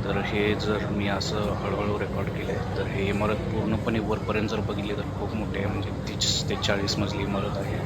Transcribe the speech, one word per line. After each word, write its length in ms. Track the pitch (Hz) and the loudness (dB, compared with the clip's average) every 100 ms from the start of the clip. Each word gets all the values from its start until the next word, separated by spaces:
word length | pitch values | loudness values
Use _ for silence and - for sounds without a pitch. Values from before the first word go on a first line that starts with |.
तर 140 | 101 98 | 0 -2
हे 380 | 98 104 104 101 | 0 2 2 2
जर 300 | 107 104 98 | 2 0 0
मी 220 | 98 101 | 0 0
असं 300 | 98 95 107 | 0 0 0
हळूहळू 640 | 101 95 101 98 101 104 | 0 0 0 0 0 0
रेकॉर्ड 300 | 98 98 101 | 0 -2 -2
केलंय, 480 | - 95 98 - 104 | -2 -2 -2 -2 -2
तर 100 | 98 | -2
हे 220 | 104 98 | 0 0
इमारत 260 | 101 107 107 | 2 2 0
पूर्णपणे 640 | 101 110 98 110 - 113 | 0 0 0 0 2 0
वरपर्यंत 500 | 107 107 - 107 104 | 0 0 0 0 2
जर 100 | 107 | 0
बघितली 340 | 101 101 101 | 0 -2 -2
तर 80 | 104 | -2
खूप 320 | - - - | -2 -2 -2
मोठी 240 | 110 101 98 | -2 -2 0
आहे, 80 | 98 | 0
म्हणजे 240 | 101 98 | 0 -2
तीस 600 | - - - - - - | -4 -4 0 2 2 0
ते 60 | 101 | 0
चाळीस 420 | - 101 101 - | 2 2 2 2
मजली 260 | 101 98 | 0 0
इमारत 340 | 98 98 101 98 | 0 0 0 -2
आहे. 180 | 98 - | -2 -2